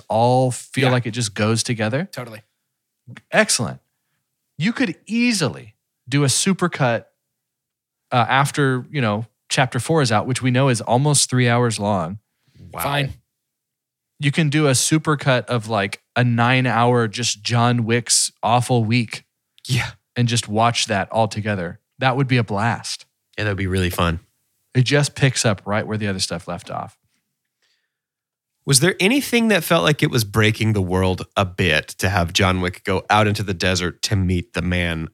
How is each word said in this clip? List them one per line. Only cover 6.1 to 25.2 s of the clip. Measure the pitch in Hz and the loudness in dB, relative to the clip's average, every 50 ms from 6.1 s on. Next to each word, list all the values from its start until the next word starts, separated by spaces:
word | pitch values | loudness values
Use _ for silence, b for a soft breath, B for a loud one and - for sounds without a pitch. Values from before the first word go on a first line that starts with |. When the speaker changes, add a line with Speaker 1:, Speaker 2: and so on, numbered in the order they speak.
| 127 143 147 | 0 2 2
Speaker 1:
a | 131 | 2
supercut, | - - - 196 190 - 180 175 - - 143 123 117 104 - _ _ _ _ _ _ _ _ _ _ _ _ _ _ _ _ _ _ _ _ - | 2 0 2 0 0 0 0 -4 0 0 0 2 2 0 -4 _ _ _ _ _ _ _ _ _ _ _ _ _ _ _ _ _ _ _ _ -2
uh, | - 127 113 - | 0 0 2 2
after, | 123 135 143 139 - - 143 135 131 127 123 - | 2 2 2 0 0 0 0 0 0 -2 -6 -6
you | 151 147 | -6 -2
know, | 123 107 104 107 113 - _ _ _ - | -2 -2 -2 -2 -4 -8 _ _ _ -6
chapter | - - 131 120 - 123 | 0 0 0 0 0 -6
four | - - 160 160 | -2 0 0 2
is | 139 107 | 2 2
out, | 110 104 - 127 | 2 0 0 -2
which | 127 - | -4 -2
we | 120 131 | 0 0
know | 123 127 139 139 | 2 2 2 2
is | 120 101 | 2 0
almost | - - 117 123 143 151 147 143 - - | 0 0 0 2 2 2 2 2 0 0
three | 131 127 123 120 | 2 2 2 4
hours | 117 120 123 117 104 104 | 4 2 2 0 0 -2
long. | 104 104 107 92 82 85 101 107 _ _ _ _ _ _ _ - 90 87 | -2 0 0 0 -2 -4 -8 -12 _ _ _ _ _ _ _ -20 -20 -14
Speaker 3:
Wow. | - 85 85 | -8 -6 -4
Speaker 2:
Fine. | 135 143 143 139 131 - - _ _ _ _ _ _ _ _ _ _ _ _ _ _ _ _ _ _ _ - | -2 0 -2 -2 -4 -6 -12 _ _ _ _ _ _ _ _ _ _ _ _ _ _ _ _ _ _ _ -2
Speaker 1:
You | 147 143 | -2 0
can | 135 - 160 147 | 2 2 0 2
do | 135 156 156 139 | 2 2 2 4
a | |
supercut | 131 - - - 160 156 151 160 151 139 - 147 127 123 117 | 2 2 2 2 0 0 2 0 -2 0 2 0 0 0 0
of, | - 120 117 104 110 | -2 -4 -4 -2 -2
like, | 113 104 98 95 - - _ _ - | -2 -2 -2 -2 -6 -10 _ _ -2
a | 120 123 | 0 2
nine-hour | 123 117 117 117 120 131 131 127 127 107 113 120 120 123 120 117 107 | 2 2 2 2 2 2 2 2 2 2 2 2 4 4 2 2 0
just | 101 123 117 - - 104 104 | -2 -4 -4 -4 -4 -6 -6
John | - 117 120 117 120 120 120 113 | -2 0 2 2 2 2 2 0
Wick's | 107 117 120 117 - - - - - _ - - | 0 0 0 0 0 0 0 0 -2 _ -4 0
awful | 104 117 127 117 - 127 120 110 | 2 2 2 2 2 0 0 2
week | 104 117 123 113 101 - - _ _ _ _ _ _ _ _ - - | 2 2 0 0 -2 -8 -16 _ _ _ _ _ _ _ _ -6 -2
Speaker 3:
Yeah. | 127 120 - - - _ _ _ - | -2 -2 -2 -4 -10 _ _ _ -4
Speaker 1:
and | 123 123 113 | 0 0 0
just | 120 113 - - | 0 -2 -2 -2
watch | 104 110 113 117 117 - - | 0 2 2 2 2 0 -2
that | - 107 98 87 - | -2 -2 -2 -2 -2
all | - 110 113 107 | 0 0 0 0
together. | - 113 104 110 104 92 87 85 - - _ _ _ - | -2 -4 -4 -4 -4 -4 -4 -8 -10 -14 _ _ _ -2
That | 131 131 120 | -2 0 2
would | 131 143 123 | 0 0 2
be | 131 123 | 2 0
a | 110 | 2
blast. | - 107 98 110 117 101 - - - - - - _ _ _ _ _ - - | 0 -2 -2 0 -2 -2 -4 -6 -10 -12 -12 -14 _ _ _ _ _ -10 -6
Speaker 3:
Yeah, | 104 | -4
that | 107 | -4
would | 98 92 | -2 -2
be | 98 95 | -2 -2
really | 92 95 92 87 | 0 0 0 0
fun. | 87 - 87 85 82 82 - _ _ _ _ _ _ _ _ _ - | 0 0 0 0 0 -4 -8 _ _ _ _ _ _ _ _ _ 0
Speaker 1:
It | 127 127 | 0 2
just | 113 139 143 147 - - | 4 4 2 2 0 0
picks | - | 2